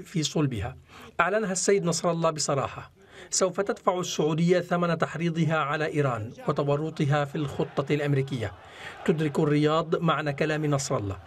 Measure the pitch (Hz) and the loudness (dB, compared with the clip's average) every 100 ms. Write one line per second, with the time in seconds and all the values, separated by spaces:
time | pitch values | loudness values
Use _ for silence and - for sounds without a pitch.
0 | - 160 147 170 147 113 127 - - - | -4 -4 -2 0 0 -2 -6 -10 -18 -20
1 | - - 170 214 196 180 - 202 170 165 | -6 0 0 0 0 0 2 2 2 0
2 | 175 165 160 151 - 139 113 - - _ | 0 2 0 0 -2 0 -2 -6 -16 _
3 | - - - - 190 180 196 156 202 180 | -20 -20 -6 0 0 0 -2 0 2 2
4 | 175 - 156 160 170 180 175 175 175 165 | 0 0 2 4 4 4 2 2 2 0
5 | - 156 170 160 160 160 143 156 156 156 | -2 -2 -2 2 2 2 0 0 -2 0
6 | 139 117 107 - 233 151 143 147 160 160 | 0 -2 -6 -6 -4 0 0 0 -2 0
7 | 139 147 139 165 143 - - - 143 147 | 2 2 0 -4 -4 -4 -4 -4 0 0
8 | 143 139 135 131 98 - - - - - | 2 0 0 -4 -6 -8 -20 -18 -16 -4
9 | - 160 156 160 147 147 151 160 165 165 | 0 2 2 2 2 4 4 2 0 0
10 | 165 147 147 139 156 156 151 139 - 127 | 2 0 0 -2 -2 0 0 0 0 -2
11 | 101 - | -4 -8